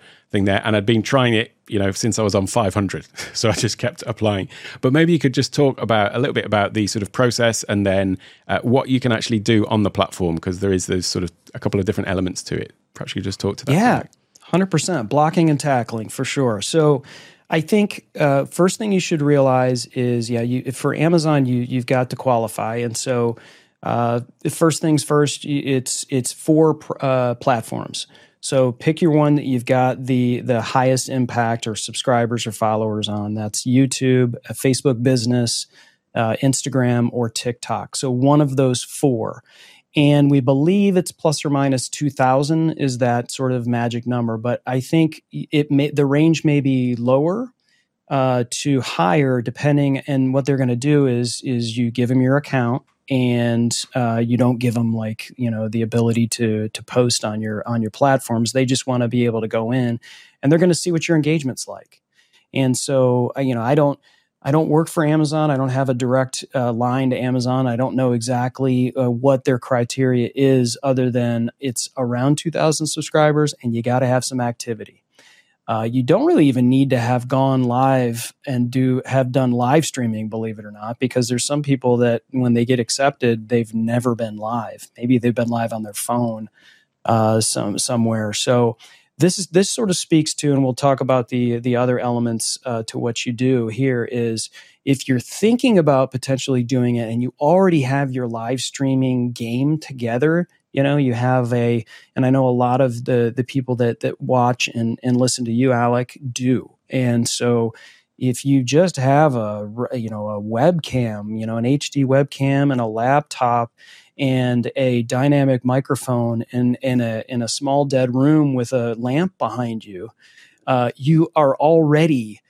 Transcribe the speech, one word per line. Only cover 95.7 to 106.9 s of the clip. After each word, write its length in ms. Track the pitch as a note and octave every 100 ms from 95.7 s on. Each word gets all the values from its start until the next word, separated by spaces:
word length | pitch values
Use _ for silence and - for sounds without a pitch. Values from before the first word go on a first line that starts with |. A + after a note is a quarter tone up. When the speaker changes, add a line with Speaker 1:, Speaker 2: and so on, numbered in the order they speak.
| G3+
Speaker 2:
about 320 | D3+ C3+ C3
potentially 520 | B2 - C3 - B2+
doing 320 | A#2+ B2+ B2 A#2+
it 120 | A2+
and 140 | A#2
you 120 | B2+ -
already 420 | D3 F3+ F#3+ E3
have 280 | C3 C#3 C#3
your 160 | B2+ A#2+
live 340 | A2+ A#2 C3
streaming 720 | - - C3+ C3 C3 B2+ A#2+
game 460 | A#2+ A#2 B2 C#3+ D#3
together, 720 | - C3 A#2 B2 D3+ E3+ F3 _ _
you 80 | C3+
know, 140 | C#3 D3
you 160 | C3+
have 380 | A#2 B2 B2+ A#2+
a, 320 | A#2+ A#2 A#2 - - _ -
and 100 | B2+
I 40 |
know 160 | C3+ C3
a 20 |
lot 320 | B2 B2 B2+
of 220 | C3 A#2+ B2+
the, 260 | B2 A#2 A#2+
the 80 |
people 320 | B2 C#3 C3 B2
that, 240 | A#2+ A2+
that 200 | C3 -
watch 480 | C3+ B2+ B2 B2 -
and, 280 | A#2 A2+ A2+
and 140 | B2+ B2
listen 260 | B2+ - A#2
to 60 |
you, 200 | A#2 C3
Alec, 440 | A#2+ A#2+ A#2+ B2+ - C3+
do. 400 | A#2+ B2+ A#2 - _
And 380 | _